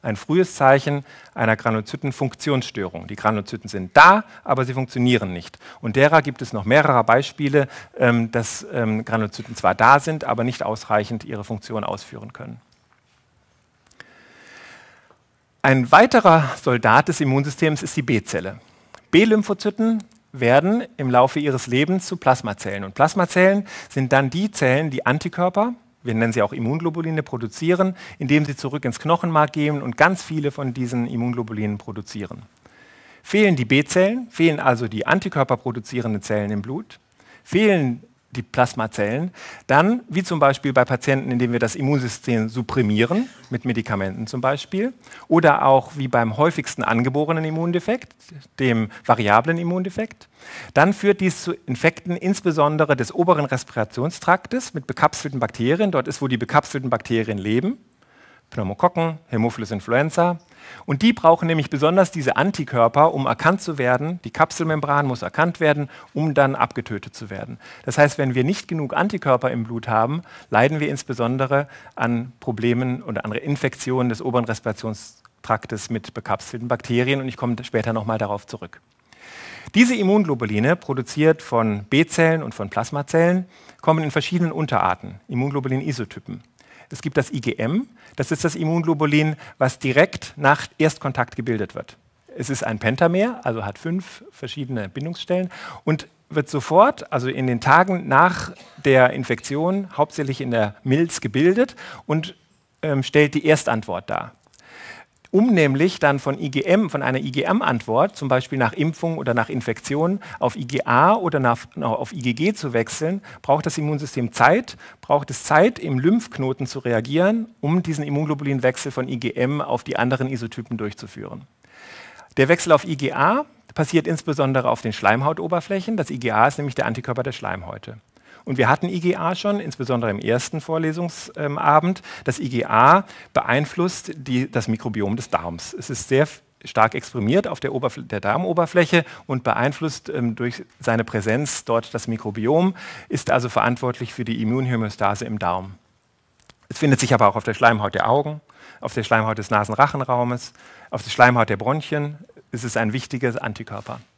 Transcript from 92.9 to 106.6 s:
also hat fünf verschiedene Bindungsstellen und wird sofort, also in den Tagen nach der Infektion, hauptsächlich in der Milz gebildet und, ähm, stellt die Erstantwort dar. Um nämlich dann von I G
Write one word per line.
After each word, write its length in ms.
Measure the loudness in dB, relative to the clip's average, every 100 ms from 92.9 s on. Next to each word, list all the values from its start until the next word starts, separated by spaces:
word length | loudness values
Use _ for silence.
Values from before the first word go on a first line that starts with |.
| 2 2 2 -2 -2
also 220 | -6 -4 -6
hat 120 | -8
fünf 460 | -6 -6 -8 -18 -20
verschiedene 560 | -16 -14 -10 -8 -6 -8
Bindungsstellen 600 | -8 -10 -10 -4 -2 -2 -8 -16 -10
und 240 | -2 -2 -4 _ _
wird 180 | -4 -2
sofort, 640 | -4 2 6 6 4 -6
also 160 | -4 -4
in 180 | -2 -2
den 140 | 0
Tagen 480 | 6 6 6 0 2
nach 440 | 4 4 2 -10 -14 -20 -4 4
der 240 | 6 6
Infektion, 800 | 4 -4 -4 -4 -4 -2 -2 -6 -2
hauptsächlich 420 | -4 -2 -6 -4
in 100 | -2
der 260 | 0 0 -2
Milz 380 | 0 2 2 -2
gebildet 560 | -4 2 2 4 0 -2 -18 -18 -4
und, 280 | -4 -4 -14 _ _ _ _
ähm, 220 | -4 -2
stellt 320 | 2 4 4
die 100 | 2
Erstantwort 640 | 2 2 2 -2 -4 -10 -6
dar. 240 | -8 -8 _ _ -20 -20 -20 -20 -20 -20 _ _
Um 220 | 2 4
nämlich 460 | 4 4 4 2 2
dann 220 | 2 2
von 200 | -2 -4
I 100 | -4
G 120 | -4